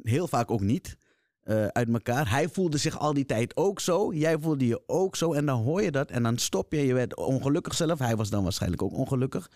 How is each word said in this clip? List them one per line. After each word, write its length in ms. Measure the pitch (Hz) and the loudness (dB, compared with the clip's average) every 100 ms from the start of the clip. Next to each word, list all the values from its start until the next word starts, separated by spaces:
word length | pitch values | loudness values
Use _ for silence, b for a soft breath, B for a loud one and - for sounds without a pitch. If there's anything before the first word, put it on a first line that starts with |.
heel 260 | 110 131 175 | -2 0 2
vaak 240 | 127 117 | 0 0
ook 100 | 113 | 0
niet. 360 | 98 165 - - _ _ _ _ | 2 0 -2 -16 _ _ _ _
Eh, 240 | - 110 104 | -4 0 0
uit 220 | - 117 | 0 0
elkaar. 360 | 117 - 123 135 | 0 0 0 2
Hij 200 | 135 151 | 0 0
voelde 280 | 185 180 147 | 0 0 0
zich 200 | 156 - | -2 -2
al 140 | 151 | -2
die 120 | 143 131 | 0 0
tijd 320 | 113 120 - | 0 0 0
ook 220 | 185 196 | 0 0
zo. 340 | - 175 214 | 0 2 2
Jij 260 | 165 156 160 | 0 0 2
voelde 280 | 160 147 123 | 0 2 2
je 160 | 117 - | 0 -2
ook 280 | 156 190 - | 0 0 0
zo. 180 | 165 | 0
En 120 | 147 147 | 0 0
dan 180 | 127 | 2
hoor 180 | 117 175 | 0 0
je 100 | 208 | 0
dat. 180 | 135 143 | 0 -2
En 120 | 123 | 0
dan 140 | 117 123 | 0 0
stop 340 | - 190 - | -2 -2 -2
je. 120 | 156 135 | 0 2
Je 80 | |
werd 220 | 127 117 - | 2 0 -4
ongelukkig 580 | - 131 135 156 165 - | -2 0 2 0 0 -2
zelf. 240 | 160 165 | 0 0
Hij 160 | 120 110 | 0 0
was 140 | 107 | 0
dan 140 | 104 | 0
waarschijnlijk 380 | 95 - 92 85 | 0 0 0 0
ook 100 | 98 | -2
ongelukkig. 580 | - 131 131 131 - 175 | -2 -2 0 0 -4 -8